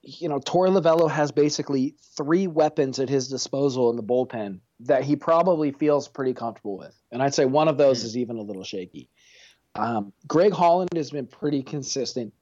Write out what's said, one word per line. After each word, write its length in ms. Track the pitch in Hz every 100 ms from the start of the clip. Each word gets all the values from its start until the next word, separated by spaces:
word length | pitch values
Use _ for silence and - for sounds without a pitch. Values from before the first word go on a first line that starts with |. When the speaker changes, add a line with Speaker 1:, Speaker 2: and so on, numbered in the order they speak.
Speaker 1:
you 240 | - - 170
know, 120 | 139
Torey 300 | - 175 185
Lovullo 400 | 190 165 165 160
has 220 | 151 147
basically 640 | 147 147 151 143 135 139 - _ -
three 280 | 147 180 190
weapons 520 | 156 151 151 135 127
at 80 | 131
his 200 | 139 127
disposal 600 | 127 - 139 139 127 120
in 60 | 120
the 80 |
bullpen 560 | 107 127 127 117 101 92 _ _
that 220 | 123 135
he 120 | 135 147
probably 560 | - 165 180 160 147
feels 360 | 139 151 143 139
pretty 240 | - 131
comfortable 440 | 127 117 104 104 92
with. 160 | - _ _
And 120 | 120
I'd 100 | 139
say 120 | 147 131
one 220 | 147 160
of 80 | 143
those 240 | 139 123
Speaker 2:
Hmm. 60 | 110
Speaker 1:
is 100 | 120
even 200 | 120 113
a 40 |
little 220 | 104 95 92
shaky. 440 | 98 90 71 64 _ _ _ - _ _ -
Um, 380 | 117 113 101 - -
Greg 240 | 151 202
Holland 360 | 170 170 180 175 170
has 140 | 131
been 160 | 143 120
pretty 380 | - 147 143
consistent. 720 | 131 147 131 139 117 127 107 -